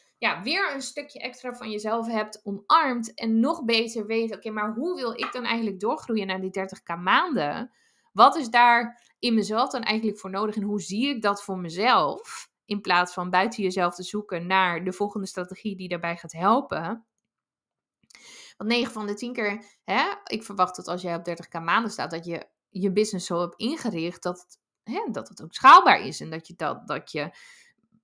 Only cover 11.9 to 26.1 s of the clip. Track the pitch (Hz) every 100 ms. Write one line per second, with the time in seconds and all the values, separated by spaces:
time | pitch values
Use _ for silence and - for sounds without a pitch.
11.9 | 214 147 - - - - _ - 202 190
12.9 | 180 180 - 180 185 220 220 190 190 175
13.9 | 175 180 208 208 170 175 190 185 170 185
14.9 | 180 208 214 196 - 180 190 214 185 180
15.9 | 170 170 170 160 165 190 247 - 156 165
16.9 | 226 - _ _ _ _ _ _ _ _
17.9 | _ _ - - - - - 208 233 233
18.9 | 214 202 208 233 254 214 214 - _ -
19.9 | 214 349 - - 220 - 196 180 180 175
20.9 | 180 180 170 175 170 - 165 165 196 226
21.9 | - 151 170 170 170 - _ _ 185 196
22.9 | 190 214 185 - 175 175 - 226 226 -
23.9 | 165 165 175 175 180 - - _ _ -
24.9 | 320 403 147 - - 160 - 262 349 349
25.9 | 175 113